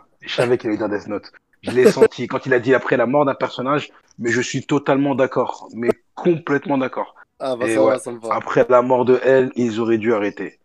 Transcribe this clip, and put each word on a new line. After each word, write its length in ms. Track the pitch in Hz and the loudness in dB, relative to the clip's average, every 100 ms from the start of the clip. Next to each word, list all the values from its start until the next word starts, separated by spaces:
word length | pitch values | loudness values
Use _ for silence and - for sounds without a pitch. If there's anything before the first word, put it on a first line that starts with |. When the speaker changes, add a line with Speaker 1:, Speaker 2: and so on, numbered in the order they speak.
| - _ | -16 _
Speaker 1:
Je 120 | - - | -8 -2
savais 220 | 123 123 | 0 0
qu'il 120 | 117 | -2
allait 80 | 104 | -4
dire 120 | 107 | -4
Death 180 | 104 104 | -6 -8
Note. 240 | 101 - - _ _ | -10 -12 -20 _ _
Je 80 | - | -4
l'ai 180 | 120 214 | 2 4
senti 380 | - - - 123 | 4 2 0 -6
quand 180 | 131 - | -6 0
il 80 | |
a 60 | 127 | 0
dit 140 | 117 127 | 2 2
après 220 | - 131 | 2 0
la 80 | 117 | 2
mort 180 | 143 143 | 2 0
d'un 80 | 127 | 0
personnage, 540 | 127 - 127 147 - _ _ - | -4 -4 -4 -4 -4 _ _ -8
mais 120 | 117 | -2
je 100 | 117 | -2
suis 220 | 120 135 - | -2 -6 -2
totalement 500 | 143 143 135 143 127 | 0 2 2 2 0
d'accord, 520 | 131 147 110 - - | 0 0 -4 -6 -14
mais 160 | 107 120 - _ | -8 -8 -8 _
complètement 640 | - 175 165 - 143 - 139 | -4 -2 -2 0 -4 -2 -2
d'accord. 380 | 131 - 101 - - _ | -2 -6 -10 -12 -20 _
Speaker 2:
Ah, 160 | 139 123 | -6 -4
bah, 120 | 120 | -2
Speaker 1:
Et 80 | 113 | 2
Speaker 2:
ça 80 | |
Speaker 1:
ouais, 80 | 135 | 2
Speaker 2:
va, 60 | 117 | 0
ça 120 | - | -4
me 80 | 120 | -12
va. 140 | 113 | -6
Speaker 1:
après 320 | 113 - - 120 | -6 -2 0 4
la 120 | 123 | 4
mort 240 | 123 127 123 | 4 2 4
de 140 | 127 | 4
elle, 280 | 117 131 131 117 | 4 4 2 -2
ils 240 | 120 107 | -2 -2
auraient 180 | 113 113 | 0 0
dû 140 | 107 | 0
arrêter. 460 | 110 101 - 90 - | 0 -2 -6 -10 -14